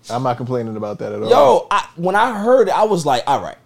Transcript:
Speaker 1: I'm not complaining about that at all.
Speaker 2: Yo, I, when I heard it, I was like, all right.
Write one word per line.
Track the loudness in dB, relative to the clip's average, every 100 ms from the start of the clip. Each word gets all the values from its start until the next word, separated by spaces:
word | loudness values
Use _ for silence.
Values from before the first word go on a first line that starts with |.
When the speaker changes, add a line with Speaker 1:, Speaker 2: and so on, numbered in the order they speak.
| -8
Speaker 1:
I'm | -4
not | -4 -4
complaining | -4 -6 -6 -8
about | -8 -8
that | -8
at | -6
all. | 2
Speaker 2:
Yo, | 4 6 4 2
I, | -4 -4 -6
when | -2 0
I | 0 0
heard | 2 4 4
it, |
I | 2 0
was | 0 0
like, | -2 0
all | -2
right. | -4 -14